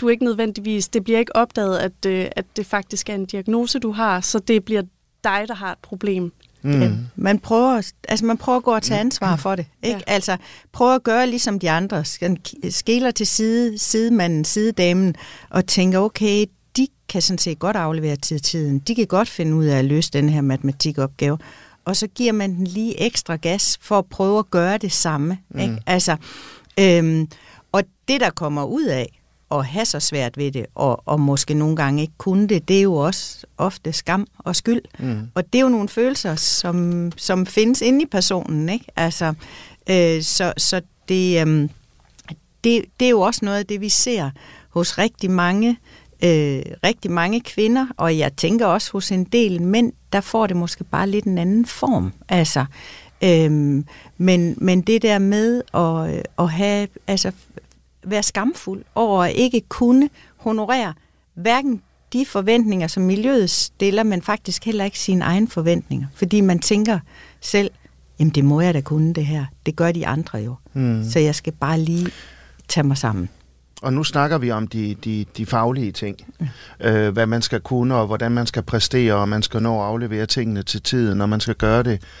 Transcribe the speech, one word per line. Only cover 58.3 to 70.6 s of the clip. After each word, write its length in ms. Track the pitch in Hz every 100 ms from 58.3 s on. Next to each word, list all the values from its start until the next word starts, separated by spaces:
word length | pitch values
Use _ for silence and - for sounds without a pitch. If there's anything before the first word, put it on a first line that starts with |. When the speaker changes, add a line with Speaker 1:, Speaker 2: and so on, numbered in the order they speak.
| 208 226 349 - 196 - -
Speaker 3:
over 280 | 226 196
at 80 | 175 -
ikke 260 | 254 247 -
kunne 400 | - 240 262 294 - - _
honorere 560 | 226 220 208 262 202 156 _ _ _ 175
hverken 460 | 196 247 277 220 - _ -
de 120 | 247 269
forventninger, 640 | 202 196 233 220 190 165
som 160 | -
miljøet 460 | 185 196 240 269 180
stiller, 540 | - - - 196 202
men 180 | 220 185
faktisk 440 | - 214 - 175 226
heller 200 | 214 196
ikke 140 | -
sine 240 | - 185
egne 240 | - 185 226
forventninger. 600 | - 165 175 - 139 139 -
Fordi 260 | 185 208
man 180 | 190 175
tænker 400 | - 208 214 196 - - - -
selv, 300 | - 208 202 - _ _ _ -
"Jamen, 120 | 156
det 140 | 147 139
må 160 | 147
jeg 120 | 180
da 80 | 156
kunne, 320 | 139 151 160
det 120 | 165 147
her. 200 | 151 135 - -
Det 100 | 156
gør 160 | 170
de 160 | 170 -
andre 300 | 135 - 113
jo. 180 | 107 127